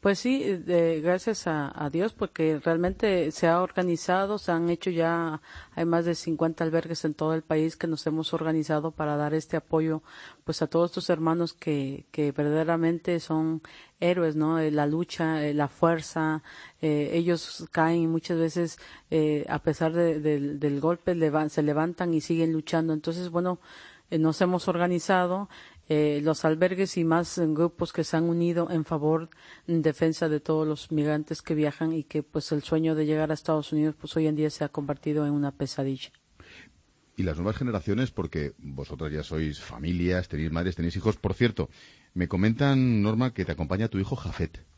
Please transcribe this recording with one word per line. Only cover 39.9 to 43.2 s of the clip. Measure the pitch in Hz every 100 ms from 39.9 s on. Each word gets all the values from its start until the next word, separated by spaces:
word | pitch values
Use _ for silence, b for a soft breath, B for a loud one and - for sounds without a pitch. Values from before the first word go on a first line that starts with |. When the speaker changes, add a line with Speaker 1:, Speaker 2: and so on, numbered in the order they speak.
| 87 87 90 90
Speaker 2:
tenéis | 76 78
madres, | 80 87 87
tenéis | 85 82
hijos. | 107 107
Por | 101
cierto, | 90 120 107 76 B B B B
me | - 90
comentan, | 95 107 113 143 135 127 113
Norma, | 104 110